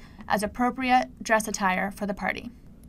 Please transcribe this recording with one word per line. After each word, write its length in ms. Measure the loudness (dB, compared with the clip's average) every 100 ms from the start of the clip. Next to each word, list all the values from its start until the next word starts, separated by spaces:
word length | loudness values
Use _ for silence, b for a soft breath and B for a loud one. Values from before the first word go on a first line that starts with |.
| B B -2
as 160 | 0
appropriate 640 | 0 0 0 0 4 4 4 -6
dress 240 | 2 2 2
attire 440 | 0 0 2 -2
for 160 | -4 -4
the 60 |
party. 380 | -2 -2 -4 -8 -14 -20 -8